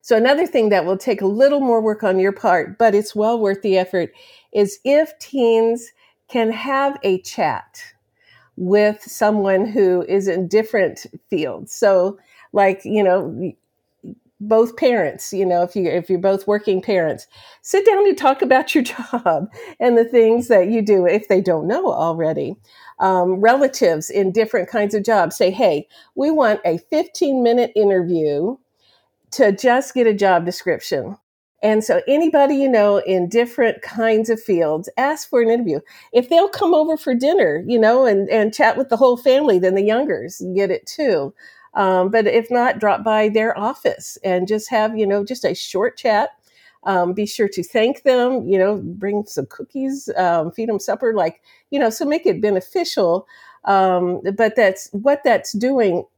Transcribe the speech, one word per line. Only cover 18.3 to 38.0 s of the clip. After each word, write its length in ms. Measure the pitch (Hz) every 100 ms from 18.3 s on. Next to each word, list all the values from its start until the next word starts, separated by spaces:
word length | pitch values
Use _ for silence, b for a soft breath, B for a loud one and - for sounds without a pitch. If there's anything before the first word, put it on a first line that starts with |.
| 269
about 320 | 254 262 208
your 100 | 320
<laughs> 300 | 240 - 233
job 380 | 240 208 165 196 B 453 320
and 180 | 247 233
the 80 | 233
things 420 | 247 226 233 240
that 220 | 214 185
you 120 | 226
do 240 | 208 196 175
if 220 | 202 214
they 140 | 185
don't 260 | 180 160 160
know 240 | 277 370
already. 640 | - 165 165 160 156 143 196 B B B -
Um, 400 | 190 185 180 185
relatives 680 | 220 262 269 - 202 156 -
in 220 | - 190
different 380 | 202 220 202 180
kinds 240 | 233 208
of 100 | 214
jobs 340 | 202 214 160 -
say, 140 | 185
"Hey, 360 | 190 214 147 - b b -
we 160 | 285
want 280 | 311 240 208 170
a 140 | 165
fifteen 640 | _ 311 359 - 294 262
minute 280 | 240 247 233
interview 840 | 208 202 190 175 170 151 143 180 262 _ _ _ _ _ _ _
to 220 | - 214
just 400 | 202 254 247 262
get 120 | 254 233
a 80 |
job 320 | 202 196 175 170
description." 680 | 175 - 151 - 143 123 202 _ _ _ _
And 200 | 214 214
so 180 | 220 - -
anybody 480 | 285 330 311 277 277
you 140 | 269
know 280 | 226 208 202
in 320 | - 185 175
different 520 | 220 240 262 233 -
kinds 480 | - 208 226 220 226
of 120 | 226
fields, 480 | - 175 160 156 190 -
ask 320 | 269 302 -
for 120 | 254
an 80 | 226
interview. 300 | 233 220 147 _ B B
If 160 | 240 247
they'll 220 | 339 392
come 240 | 403 370
over 240 | 330 311 311
for 180 | - 247
dinner, 480 | 277 370 185 151 180
you 140 | 240
know, 260 | 214 247